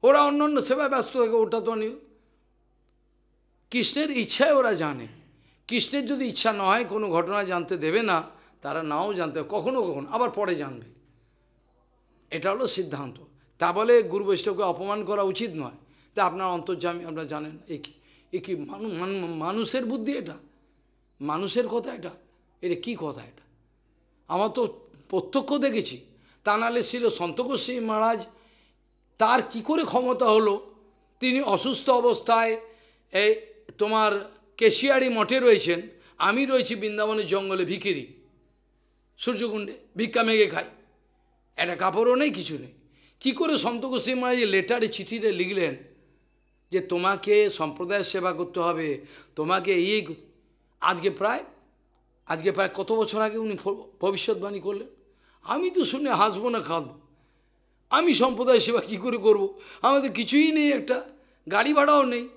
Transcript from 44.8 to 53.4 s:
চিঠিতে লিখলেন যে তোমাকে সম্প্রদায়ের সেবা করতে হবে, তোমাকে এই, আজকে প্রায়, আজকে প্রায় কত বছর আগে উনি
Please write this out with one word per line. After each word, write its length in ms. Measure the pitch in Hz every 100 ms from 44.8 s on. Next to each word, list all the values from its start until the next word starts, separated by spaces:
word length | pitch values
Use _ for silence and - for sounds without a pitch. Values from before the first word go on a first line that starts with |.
| 220
চিঠিতে 440 | - 190 226 214
লিখলেন 440 | 180 180 196 165 - - _ _ _ _ _ _ _ _
যে 80 | 180
তোমাকে 720 | 185 175 180 196 202 208 208
সম্প্রদায়ের 540 | - 156 147 175 202
সেবা 300 | 190 190 180
করতে 260 | 165 175 185
হবে, 460 | 170 160 160 135 - - - -
তোমাকে 380 | 156 190 185
এই, 320 | 185 180 214 170 160 - _ _ _ _ _
আজকে 280 | - 180 185
প্রায়, 340 | - 202 262 - - _ _ _ _ _ _ -
আজকে 260 | 160 170
প্রায় 180 | 190 190
কত 180 | 196 196
বছর 300 | 226 220 214
আগে 160 | 220
উনি 200 | 220